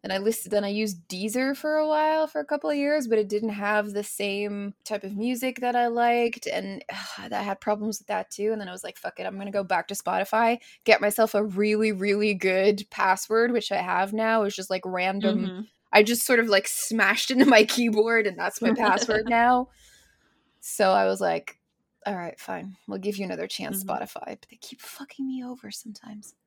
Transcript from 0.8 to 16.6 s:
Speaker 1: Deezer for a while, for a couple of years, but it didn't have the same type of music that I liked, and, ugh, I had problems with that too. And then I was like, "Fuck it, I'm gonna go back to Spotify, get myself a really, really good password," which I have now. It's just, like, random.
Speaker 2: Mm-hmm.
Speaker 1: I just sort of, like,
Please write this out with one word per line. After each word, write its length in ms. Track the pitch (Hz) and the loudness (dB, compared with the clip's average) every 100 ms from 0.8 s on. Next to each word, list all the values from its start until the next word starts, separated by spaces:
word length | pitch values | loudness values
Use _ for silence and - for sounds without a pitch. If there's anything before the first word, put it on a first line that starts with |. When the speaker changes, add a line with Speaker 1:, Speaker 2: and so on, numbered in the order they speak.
| 214 175 _ | -2 -4 _
Speaker 1:
Deezer 480 | 185 214 240 262 277 | -6 -4 -2 -2 -2
for 200 | 302 311 | -2 0
a 100 | 311 | 2
while, 380 | 302 311 311 311 | 2 2 2 0
for 160 | 302 | -4
a 40 | 285 | -4
couple 260 | 294 311 | -4 -2
of 40 | 294 | 0
years, 320 | 285 302 247 | 0 0 2
but 120 | 220 | 0
it 100 | 208 | 0
didn't 200 | 208 226 | -2 -4
have 420 | 202 202 214 208 | -4 0 0 0
the 100 | 202 | -6
same 680 | 208 - 202 202 208 202 202 - | -8 -6 -4 -2 -4 -6 -10 -12
type 200 | - 202 | -8 -8
of 120 | 196 202 | -6 -4
music 440 | 233 247 262 247 | -2 -2 -4 -2
that 160 | 247 240 | 0 2
I 120 | 240 | 2
liked, 580 | 233 240 240 240 240 - | 2 2 2 0 -2 -6
and, 360 | - 190 196 - | -6 -6 -10 -12
ugh, 400 | 196 196 - 196 | -12 -12 -12 -8
I 120 | - | -6
had 180 | 202 196 | -4 -4
problems 380 | - 208 214 208 | -2 -2 -2 -6
with 80 | - | -6
that 240 | 196 190 | -6 -6
too. 200 | - 208 | -4 -2
And 80 | 220 | -2
then 80 | 190 | -6
I 40 | |
was 120 | 185 | -10
like, 140 | - - | -14 -10
"Fuck 220 | - - | -12 -8
it, 60 | 185 | -10
I'm 100 | 196 | -8
gonna 140 | 196 | -6
go 120 | 202 | -4
back 240 | 190 180 - | 0 -2 -2
to 40 | 202 | -6
Spotify, 640 | - 185 196 220 233 240 - - - | -2 -2 0 2 2 0 -6 -4 6
get 160 | 214 | 6
myself 340 | 208 208 220 208 | 6 2 2 2
a 80 | 214 | 0
really, 460 | 185 214 214 220 | 0 2 4 2
really 420 | 196 202 202 214 | 0 0 2 2
good 500 | 196 190 185 196 202 - | 2 2 4 4 2 -4
password," 600 | - 196 190 - 220 233 | -2 2 2 2 2 2
which 200 | 240 - | 0 -2
I 60 | 196 | -4
have 300 | 180 180 196 | 0 -2 0
now. 300 | 214 220 226 | 0 0 2
It's 120 | 208 202 | 0 -4
just, 160 | 185 | -6
like, 100 | 190 185 | -4 -4
random. 680 | 185 185 196 214 214 196 | -2 -2 0 0 0 -2
Speaker 2:
Mm-hmm. 100 | 180 214 _ _ | -6 -14 _ _
Speaker 1:
I 80 | - | 6
just 220 | 214 240 - | 6 2 4
sort 140 | 240 | 2
of, 80 | 226 | 4
like, 200 | 196 | 2